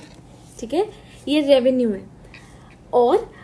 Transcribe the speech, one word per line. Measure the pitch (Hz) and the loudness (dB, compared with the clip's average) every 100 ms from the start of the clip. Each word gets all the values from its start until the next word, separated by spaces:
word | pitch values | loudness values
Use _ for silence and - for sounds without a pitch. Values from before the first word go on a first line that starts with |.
| - - - - - - | -20 -20 -20 -20 -20 -18
ठीक | 226 | -8
है, | 294 427 - - - - | -4 -6 -8 -20 -16 -4
ये | 294 | -2
revenue | 277 269 247 254 240 | 2 2 4 0 -2
है। | 196 190 - - - - - - - - | -4 -10 -20 -20 -20 -20 -20 -20 -20 -4
और | 160 240 381 - - | 0 2 0 -2 -18